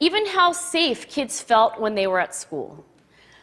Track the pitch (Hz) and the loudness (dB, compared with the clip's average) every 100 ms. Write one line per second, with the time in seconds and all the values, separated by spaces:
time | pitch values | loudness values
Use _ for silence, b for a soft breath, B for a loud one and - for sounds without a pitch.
0 | 320 415 415 381 349 339 - 330 330 220 | 0 0 -2 2 2 2 -2 0 0 -2
1 | - - 254 - - 226 226 - 214 214 | -6 -6 -4 -6 2 4 4 2 -4 0
2 | 190 185 170 - - 151 - 147 - _ | 0 0 -2 -6 -10 -8 -8 -12 -20 _
3 | _ b b b | _ b b b